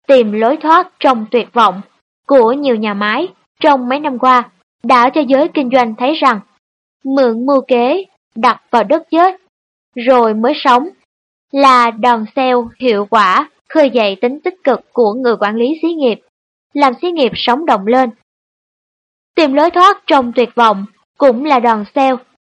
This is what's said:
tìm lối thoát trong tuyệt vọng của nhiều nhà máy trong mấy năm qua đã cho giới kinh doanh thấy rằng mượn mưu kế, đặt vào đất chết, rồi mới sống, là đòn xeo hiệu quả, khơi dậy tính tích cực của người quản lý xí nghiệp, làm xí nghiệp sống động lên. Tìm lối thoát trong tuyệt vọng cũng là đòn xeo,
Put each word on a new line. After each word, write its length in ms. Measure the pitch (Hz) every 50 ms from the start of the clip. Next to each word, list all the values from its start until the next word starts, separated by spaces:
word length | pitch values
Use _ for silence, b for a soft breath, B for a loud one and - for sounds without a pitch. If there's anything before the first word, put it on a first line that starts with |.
| _
tìm 260 | - 277 254 233 214
lối 240 | 208 214 220 233 294
thoát 320 | 311 302 311 320 359 359 370 _ _
trong 280 | - 285 254 226 214 220
tuyệt 240 | - 240 202 - _
vọng 260 | 240 226 196 180 196 - _ _ _ _ _ _ _ _
của 260 | - 277 269 226 220
nhiều 240 | 247 285 285 269 240
nhà 180 | 214 220 214 202
máy 340 | 202 208 208 214 262 349 370 - _ _ _ _ _
trong 280 | - 311 285 262 247 240
mấy 120 | 262 294
năm 180 | 302 302 262 233
qua 320 | 262 262 254 247 233 - _ _ _ _ _ _
đã 280 | - 233 262 240 240 269 -
cho 60 | 320
giới 280 | 285 233 269 262 302 330
kinh 220 | - 311 269 240
doanh 220 | 247 262 247 226 220
thấy 200 | - 247 269 320
rằng 260 | 311 302 262 233 202 - _ _ _ _ _ _ _ _ _ _ _ _
mượn 420 | 269 269 277 262 240 226 226 247
mưu 140 | 269 285 269
kế, 440 | 254 - 262 240 240 254 311 392 381 - _ _ _ _ _
đặt 280 | 226 226 247 214 - _ _
vào 140 | - 233 220
đất 180 | 196 294 330 330 _
chết, 300 | 320 330 349 381 370 - _ _ _ _ _ _ _ _ _ _ _
rồi 400 | 247 226 247 262 247 233 220 214
mới 180 | 220 226 254 302
sống, 320 | 302 - 277 240 247 285 370 - _ _ _ _ _ _ _ _ _ _ _
là 380 | - 277 277 269 254 247 240 233
đòn 340 | 226 226 226 247 240 226 214 214 _
xeo 340 | 277 262 254 247 247 233 233 - _
hiệu 280 | 254 247 214 202 202 202
quả, 400 | 233 220 202 185 185 247 302 - _ _ _ _
khơi 220 | - 320 294 262
dậy 260 | 214 240 214 202 196 190
tính 200 | - 247 269 302
tích 240 | - 370 370 _ _
cực 160 | 277 233 - - _
của 200 | _ 247 240 208
người 240 | 208 254 262 240 220 -
quản 160 | 208 202 214
lý 100 | 226 233 262 320 320
xí 60 | - 330
nghiệp, 280 | 339 311 285 240 202 - _ _ _ _ _ _ _ _ _ _
làm 200 | _ 285 285 269 240 247
xí 80 | - 359
nghiệp 220 | 349 320 262 220 180
sống 320 | - - - 240 285 339
động 200 | 311 240 202 190
lên. 240 | 214 240 262 262 240 220 _ _ _ _ _ _ _ _ _ _ _ _ _ _ _ _ _ _ _ _ _ _ _ _
Tìm 180 | - 320 277
lối 180 | 262 294 302 349
thoát 320 | 339 349 359 392 392 - _
trong 260 | - 320 277 262 240
tuyệt 220 | 226 254 240 233 -
vọng 300 | 240 233 220 202 190 196 - _ _ _ _ _ _
cũng 260 | 285 269 233 233 285
là 160 | 311 277 247
đòn 240 | 226 233 226 214 208 - _
xeo, 220 | 285 269 170 208 247 - _ _ _